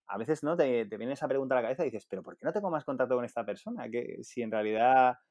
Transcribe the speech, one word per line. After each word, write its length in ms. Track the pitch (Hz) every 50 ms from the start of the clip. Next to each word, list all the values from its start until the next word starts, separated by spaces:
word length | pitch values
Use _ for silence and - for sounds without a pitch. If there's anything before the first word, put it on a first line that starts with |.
| _ -
a 100 | 98 101
veces, 240 | 113 127 156 151
¿no? 140 | - 147 170
Te, 280 | 165 151 131 123 117 110
te 100 | 101 107 104
viene 160 | 113 127 139
esa 140 | - 156 139
pregunta 260 | 135 135 135 127 131
a 40 | 127
la 40 |
cabeza 220 | 117 113 131 165 170
y 60 | 135
dices, 160 | 113 104 - _
"¿Pero 120 | - 95
por 140 | - - -
qué 80 | _ -
no 80 | 151
tengo 180 | 180 214 202 185
más 140 | 165 151 -
contacto 300 | - 135 123 131 120 131
con 80 | 123 120
esta 200 | 117 - 117 110
persona? 420 | 104 98 - - - 240 220 123 117
Que 280 | 110 120 120 - - -
si 200 | 123 - - 123
en 80 | 117 110
realidad 680 | 110 110 107 107 107 110 117 127 131 131 127 127 127 - _ _